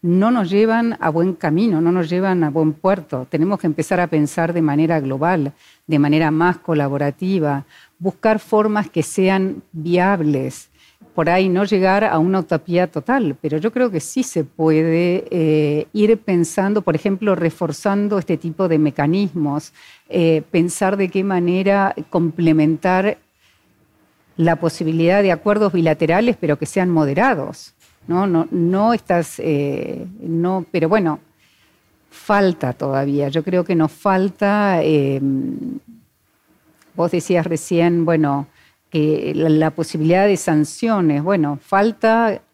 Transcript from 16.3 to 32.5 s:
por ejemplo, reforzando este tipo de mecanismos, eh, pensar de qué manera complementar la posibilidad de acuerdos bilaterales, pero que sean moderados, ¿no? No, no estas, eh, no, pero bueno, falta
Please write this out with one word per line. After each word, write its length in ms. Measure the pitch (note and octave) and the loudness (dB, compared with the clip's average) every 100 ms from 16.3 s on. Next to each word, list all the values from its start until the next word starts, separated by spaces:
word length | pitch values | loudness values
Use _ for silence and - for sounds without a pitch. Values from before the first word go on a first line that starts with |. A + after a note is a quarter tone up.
| F3 E3 - G3 G#3+ | 0 0 0 0 0
por 120 | F#3+ | 0
ejemplo, 400 | D#3+ G#3 F#3+ G#3+ | -2 0 -2 0
reforzando 840 | F3+ E3+ - E3+ D3+ G#3 G3 G#3 G3+ | 0 0 -2 -6 -4 -2 0 0 -2
este 200 | - D#3+ | -2 -4
tipo 280 | E3+ D#3 F#3 | -4 -4 0
de 120 | D#3+ | 2
mecanismos, 960 | D3+ - D3 F3+ G3+ D#3 D3 C#3+ - _ - - _ | 0 0 0 0 -2 -2 -4 -4 -8 _ -20 -20 _
eh, 340 | - E3 D#3+ D3 | 0 2 2 0
pensar 460 | F3 E3+ - F#3+ G3 | 0 0 0 -2 0
de 140 | F#3+ | -2
qué 120 | G3 | -2
manera 720 | G3 F#3 F3 F3+ F#3+ G3 G3 - D#3 | -2 0 0 0 2 2 0 -2 -4
complementar 1120 | F3+ E3 D#3 E3 D#3 D3+ D#3 F#3+ F#3 G3 - _ _ _ _ _ _ _ _ _ _ _ - | -2 -2 0 2 4 2 2 0 2 0 -4 _ _ _ _ _ _ _ _ _ _ _ -2
la 180 | E3 E3 | 0 0
posibilidad 680 | E3+ - D#3+ D#3+ E3 G3 | -2 -4 -4 0 2 4
de 100 | G3 | 2
acuerdos 420 | E3 G#3 G#3 G#3 | 0 0 0 2
bilaterales, 640 | F3 D#3+ D3+ D#3+ F3 A#3 A3+ | 2 0 2 2 2 2 -2
pero 180 | D#3+ D3 | -2 -2
que 80 | D#3 | -2
sean 220 | - F3+ | -2 0
moderados, 840 | E3 D3 C#3 B3+ G3+ C#3 D3+ - _ _ _ - | 2 0 2 0 0 -4 -12 -20 _ _ _ -4
¿no? 200 | F3 G3 | -2 2
No, 220 | E3 E3 | 0 0
no 440 | F3+ E3+ F#3+ A3 | 0 0 2 2
estas, 440 | A#3 - F3 D#3+ - | 0 0 -2 -2 -6
eh, 680 | - D3 C#3+ C#3 - - - G3+ | -4 -2 -2 -4 -8 -10 -12 -14
no, 440 | - E3 F3 F#3+ E3+ | -6 -2 -2 -2 -4
pero 180 | F3+ D#3+ | -2 0
bueno, 320 | G#3+ F3 D3 _ _ _ _ _ _ _ _ _ | 0 0 -4 _ _ _ _ _ _ _ _ _
falta 600 | - - G3+ G3 | -20 -2 2 2